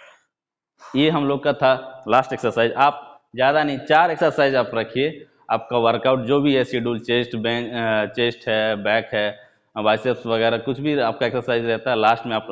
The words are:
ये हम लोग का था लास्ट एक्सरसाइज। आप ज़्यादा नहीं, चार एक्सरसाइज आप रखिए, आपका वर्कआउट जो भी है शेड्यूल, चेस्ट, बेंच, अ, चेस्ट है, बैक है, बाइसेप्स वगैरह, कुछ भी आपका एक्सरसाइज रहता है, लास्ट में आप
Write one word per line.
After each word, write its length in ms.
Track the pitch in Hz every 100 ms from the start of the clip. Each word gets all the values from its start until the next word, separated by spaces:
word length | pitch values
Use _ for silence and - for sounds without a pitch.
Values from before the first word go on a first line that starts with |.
| - _ _ _ _ _ _ _
ये 260 | - 131 156
हम 160 | 160 139
लोग 160 | 139
का 80 | 147
था 200 | 139 135 127 - - 107
लास्ट 240 | 120 131
एक्सरसाइज। 400 | 131 120 113 117
आप 260 | 113 143 147 - - _
ज़्यादा 280 | 117 127 151
नहीं, 140 | 151 139
चार 300 | - 156 175
एक्सरसाइज 440 | 156 165 139 139
आप 160 | 135 113
रखिए, 520 | 113 110 123 147 156 - _ -
आपका 280 | 113 - 123
वर्कआउट 420 | 113 113 131 131
जो 200 | 117 143
भी 140 | 147
है 100 | 135
शेड्यूल, 340 | 117 123 117 117
चेस्ट, 360 | 117 120 120 117
बेंच, 300 | 113 117 117
अ, 460 | 120 113 107 104
चेस्ट 340 | 123 120 117 -
है, 280 | 110 110 104
बैक 280 | 101 113 104
है, 140 | 107 104 104 - _ _ 110
बाइसेप्स 500 | 107 110 127 117 113
वगैरह, 320 | 113 113 117
कुछ 220 | 139 127
भी 180 | 151 147
आपका 260 | 117 113 120
एक्सरसाइज 400 | 123 113 117 117
रहता 240 | 113 131
है, 60 | 117
लास्ट 280 | 107 117 123
में 80 | 110
आप 120 | 110